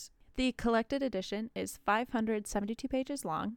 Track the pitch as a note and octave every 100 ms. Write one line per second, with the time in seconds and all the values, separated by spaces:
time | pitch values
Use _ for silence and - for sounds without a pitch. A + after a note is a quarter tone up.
0 | - _ - - B3+ A#3+ A#3 A3+ A3+ C#4
1 | C4+ F#3+ F#3+ G3+ A3+ - F#3+ - - G#3+
2 | B3+ A#3+ A3 G#3+ G#3 G#3+ G3+ A3+ C4+ C4
3 | C4 C#4+ F3+ D#3+ G3+